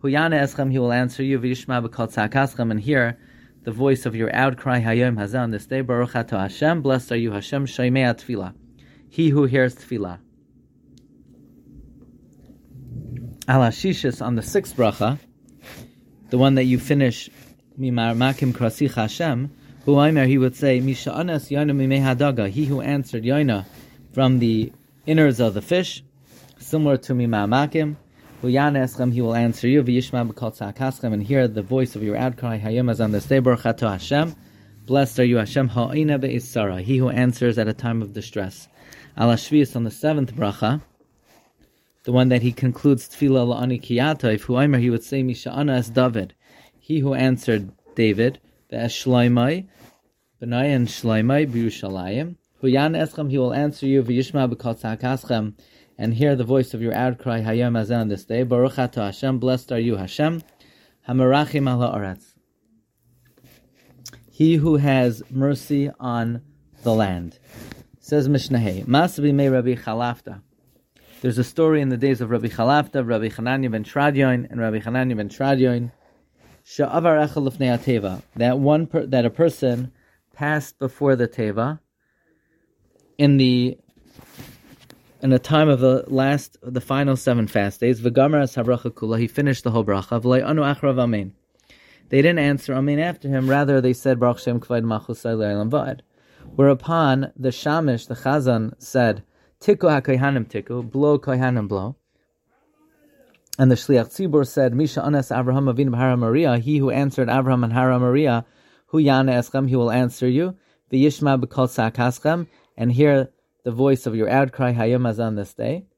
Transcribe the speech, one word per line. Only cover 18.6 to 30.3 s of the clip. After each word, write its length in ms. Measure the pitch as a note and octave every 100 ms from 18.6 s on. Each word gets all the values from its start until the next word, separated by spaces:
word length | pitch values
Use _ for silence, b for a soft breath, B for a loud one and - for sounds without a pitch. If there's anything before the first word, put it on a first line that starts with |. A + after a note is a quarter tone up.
| A#2+ - C#3+
Hashem, 600 | - A2 - E3 B2 C#3+ B B B -
Hu 120 | C#3+
Omer, 280 | D3 D#3 C3
he 100 | C#3
would 180 | B2+
say, 240 | B2+ C#3+ B2+
"Misha 320 | C3 C3 - -
Anas 320 | F3 D#3 -
Yanu 220 | C#3+ D3
Mimei 300 | C#3 C3+ C3+
Hadaga, 500 | C3+ B2+ C#3+ B2+ G2+
he 160 | G2+ D3
who 160 | C#3
answered 420 | D3 C#3+ C3+ A#2+
Yonah 400 | A2+ C#3 D3 G#2 F#2+ B B B B
from 260 | - C3 B2+
the 320 | A#2 A2 A2+ - _ _ -
innards 340 | D#3 D3+ A#2+
of 140 | A#2
the 80 | G2+
fish, 420 | - F3 F#3 - - _ b b b b
similar 400 | - D#3+ D3+ C3
to 160 | -
Mimar 340 | B2+ A#2+ A2 G2+
Makim, 480 | B2+ D3 D#3+ D#3 D3 _ B B -
Hu 60 | B2+
Yana 360 | B2+ D3 C#3+
Eschem, 260 | B2+ - B2
he 80 | A#2+
will 120 | A#2
answer 320 | A#2 A#2 A2+ A#2
you, 160 | C#3+
V'yishma 480 | B2 B2 B2+ B2+ A#2